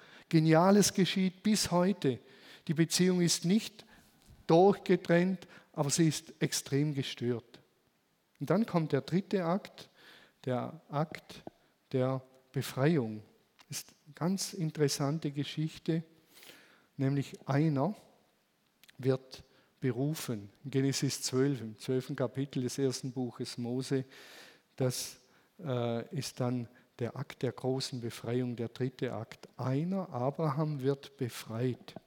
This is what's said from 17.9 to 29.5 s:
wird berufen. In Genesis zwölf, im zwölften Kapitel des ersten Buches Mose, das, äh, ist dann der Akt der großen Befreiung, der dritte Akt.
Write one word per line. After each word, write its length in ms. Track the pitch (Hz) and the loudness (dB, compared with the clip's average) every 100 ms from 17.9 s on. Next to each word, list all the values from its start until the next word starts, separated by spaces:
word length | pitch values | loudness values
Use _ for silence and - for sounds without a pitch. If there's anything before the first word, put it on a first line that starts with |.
| 214 - _ _ _ _ _ _ _ - - | -2 -14 _ _ _ _ _ _ _ -20 -4
wird 460 | 127 127 - - - _ _ _ | 0 0 -2 -20 -20 _ _ _
berufen. 680 | 131 117 143 160 - 110 101 _ | -4 0 -2 -4 -6 -6 -8 _
In 80 | 131 | -4
Genesis 500 | 135 135 131 139 - | 0 0 0 -2 -2
zwölf, 400 | - 127 139 131 | -2 2 2 0
im 160 | 110 107 | -6 -10
zwölften 380 | - 131 - 139 | -4 -2 -2 -4
Kapitel 480 | 123 135 139 135 | -4 -4 -4 -4
des 160 | 123 - | -4 0
ersten 320 | 135 123 135 | 0 -2 -6
Buches 480 | 127 123 - 120 - | -6 -6 -6 -10 -8
Mose, 440 | 120 123 127 139 127 - - - - - _ - | -6 -4 -2 -2 -4 -12 -20 -20 -20 -20 _ -2
das, 420 | 131 - - - _ _ _ - | -2 -2 -8 -12 _ _ _ -12
äh, 520 | 165 123 120 117 - 139 | -6 -2 -2 -4 -6 -8
ist 240 | - - | -6 -4
dann 280 | 123 123 117 - _ - | -2 -2 -6 -14 _ -8
der 180 | 113 127 | -8 -6
Akt 280 | - - | -12 -6
der 80 | 123 | -6
großen 500 | - 127 131 - 127 | -4 -4 -4 -6 -8
Befreiung, 540 | 113 - 113 123 123 120 | -10 -8 -4 -2 -2 -4
der 140 | 113 | -6
dritte 440 | - 131 - 127 | -4 -6 -4 -6
Akt. 340 | 107 113 - - | -6 -10 -14 -18